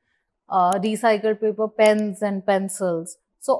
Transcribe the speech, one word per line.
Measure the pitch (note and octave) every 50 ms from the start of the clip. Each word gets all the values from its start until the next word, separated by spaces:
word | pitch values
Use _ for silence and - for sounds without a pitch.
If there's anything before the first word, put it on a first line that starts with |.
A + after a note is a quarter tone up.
| _ _ _ _ _ _ _ _ _ -
uh, | - F#3 F3+ F3 F#3+ G3
recycled | F#3 A3 G#3+ G#3 A#3+ A3+ G#3+ G3+ G3+ A3 G#3+ G#3+
paper | A3 G#3+ G3+ G#3+ A3 G#3+
pens | - - G#3+ G#3+ G#3+ G#3+ G#3+ G#3 F#3 -
and | G#3+ G3+ G3 F#3+ F#3+
pencils। | G#3 G3 F#3+ G3 F#3 - - G3 F3+ E3+ E3 E3+ - - - _ _ _ _ -
So | - C4